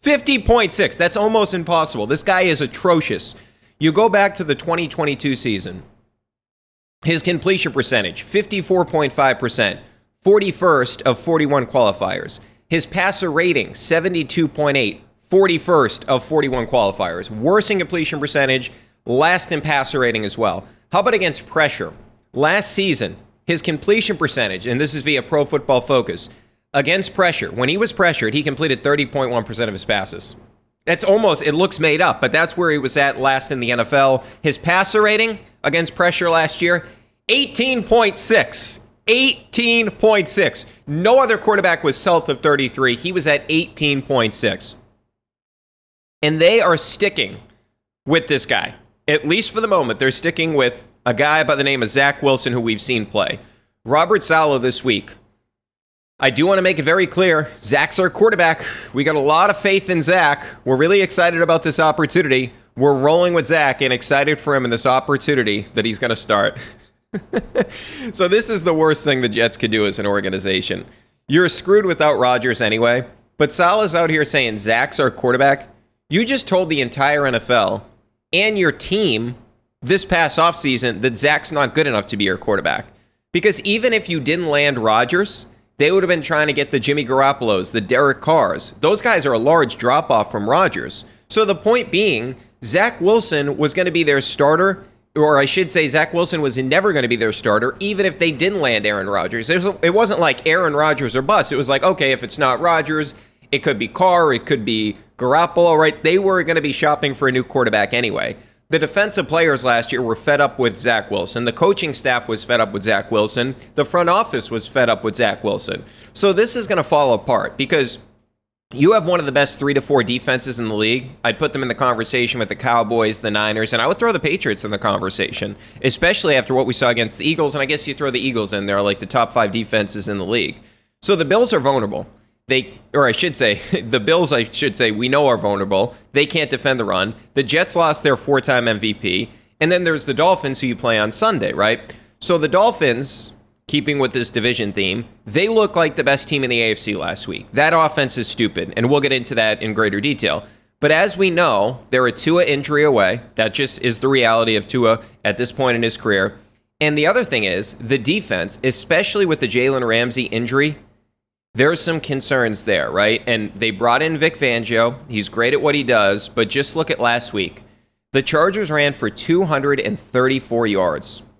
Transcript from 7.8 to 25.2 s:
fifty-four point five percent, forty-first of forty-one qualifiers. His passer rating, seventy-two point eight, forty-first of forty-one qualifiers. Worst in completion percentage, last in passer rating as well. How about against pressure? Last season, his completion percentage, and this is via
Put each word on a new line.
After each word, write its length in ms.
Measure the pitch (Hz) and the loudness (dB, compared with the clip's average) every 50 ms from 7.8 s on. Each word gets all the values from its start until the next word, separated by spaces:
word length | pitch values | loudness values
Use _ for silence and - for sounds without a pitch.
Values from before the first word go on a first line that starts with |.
| - - 135 117 101 90 85 - - | -2 0 0 0 0 -2 -6 -10 -16
fifty-four 600 | - - 196 208 208 214 196 175 - 190 185 175 | -4 -2 -2 -2 -2 -4 -6 -2 0 0 0 0
point 280 | - - 160 151 139 - | 0 0 -2 -2 0 0
five 240 | - 143 135 127 - | 0 2 2 2 0
percent, 420 | - 120 - - 117 98 90 - - - _ _ _ _ _ _ _ | -2 -6 -2 0 -2 -2 -2 -6 -14 -20 _ _ _ _ _ _ _
forty-first 800 | 190 202 214 196 196 - - 175 185 160 139 123 120 - - - | 4 4 4 4 0 -4 0 2 2 4 4 2 0 -4 -4 -2
of 160 | 135 123 113 | -2 -2 -2
forty-one 480 | - - 170 160 151 143 143 139 127 - | -2 0 0 0 2 2 0 -2 -2 0
qualifiers. 720 | - 131 120 104 98 - 98 92 95 90 82 - - - - - _ _ _ _ | 0 2 2 2 2 0 -4 -4 -4 -6 -8 -10 -14 -16 -18 -20 _ _ _ _
His 200 | 165 165 - - | -4 -4 -4 -4
passer 440 | - 185 180 190 196 - 190 175 | -4 -2 -2 -2 -2 -2 -4 -2
rating, 440 | 147 151 170 180 170 135 104 - - | 0 0 2 2 2 0 -2 -4 -8
seventy-two 720 | - - - 165 165 165 190 180 170 156 123 - - 165 147 | -8 -4 0 0 0 0 0 -2 -2 -4 -4 -2 -2 -2 -2
point 280 | - - 151 147 139 | -2 -2 -2 0 2
eight, 280 | 139 123 104 - - - _ _ _ _ _ | 2 0 0 -4 -8 -16 _ _ _ _ _
forty-first 760 | - 190 196 190 170 156 - - 180 156 135 110 - - - | 4 4 4 4 2 -2 0 2 2 4 4 2 0 -6 -4
of 200 | - 135 127 120 | -2 -2 -2 -2
forty-one 400 | - 156 156 143 139 127 127 117 | -2 0 0 0 0 -2 -4 -4
qualifiers. 640 | 110 - 123 110 98 98 - 101 87 82 87 101 - | 0 2 2 2 2 0 -2 -4 -4 -4 -8 -10 -10
Worst 400 | 113 107 113 151 190 214 202 - | -10 -4 0 2 2 2 2 0
in 80 | 214 190 | -2 -2
completion 420 | 175 - 180 175 156 - - 151 | -2 -4 -4 -4 -4 -4 -4 -6
percentage, 520 | 139 143 - 151 139 131 131 131 123 - - - _ _ _ _ _ | -6 -4 0 0 2 2 0 0 -2 -6 -14 -18 _ _ _ _ _
last 460 | - 117 127 151 165 180 180 - - | -2 0 2 4 4 2 2 0 -4
in 100 | 175 151 | -6 -6
passer 380 | - 156 151 143 135 - - 143 | -2 -2 0 0 -2 -2 -2 0
rating 260 | 127 120 110 110 107 | 0 0 0 0 -4
as 100 | 101 - | -6 -4
well. 280 | - 117 104 85 92 - - - _ _ _ | -2 -2 -2 -2 -4 -8 -14 -20 _ _ _
How 100 | - 180 | -2 0
about 120 | 202 247 233 | 0 2 0
against 320 | 208 190 175 143 - - | 0 0 -2 -4 -6 -12
pressure? 480 | - - 160 156 143 - - 95 82 - - - - _ _ _ _ _ | -6 -2 0 0 0 0 -4 -10 -10 -10 -16 -20 -20 _ _ _ _ _
Last 380 | 123 143 151 170 202 202 - | -2 0 2 2 0 -2 -2
season, 460 | - - 196 190 156 - 117 90 - - - _ _ _ _ | -2 -2 0 0 0 -2 -2 -6 -6 -12 -20 _ _ _ _
his 160 | - 170 165 | -4 -4 -2
completion 560 | - - 160 143 - - 208 226 208 - 208 151 | -2 -4 -6 -4 0 0 0 2 2 -2 -4 -2
percentage, 480 | 165 147 - - 120 104 95 92 92 | -4 -4 -2 -2 -2 -2 -4 -6 -6
and 160 | 120 120 127 | -4 -2 -2
this 140 | 147 147 131 | -2 -2 -2
is 80 | 151 127 | -4 -2
via 180 | 147 151 135 | -2 -2 -2